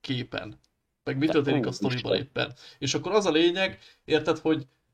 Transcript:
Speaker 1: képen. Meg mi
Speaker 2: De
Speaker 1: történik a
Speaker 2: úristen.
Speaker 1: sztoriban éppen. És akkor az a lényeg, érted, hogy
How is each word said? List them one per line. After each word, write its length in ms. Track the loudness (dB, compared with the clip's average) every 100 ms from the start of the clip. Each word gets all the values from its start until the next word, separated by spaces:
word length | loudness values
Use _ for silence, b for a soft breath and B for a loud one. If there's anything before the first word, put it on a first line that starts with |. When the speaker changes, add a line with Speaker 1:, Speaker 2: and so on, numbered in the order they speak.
Speaker 1:
képen. 580 | -6 -6 -4 -8 -10 -16 _ _ _ _
Meg 140 | -6 0
mi 80 | 2
Speaker 2:
De 60 |
Speaker 1:
történik 340 | 2 2 2 0
a 20 |
Speaker 2:
úristen. 220 | -2 -2
Speaker 1:
sztoriban 280 | -2 0 -2
éppen. 360 | -2 -4 -4 -6 B B
És 140 | -4
akkor 180 | -2 0
az 140 | 2 2
a 60 |
lényeg, 480 | 4 4 2 -2 -4 b b -2
érted, 320 | 0 2 0
hogy 300 | 2 0 -2 _ _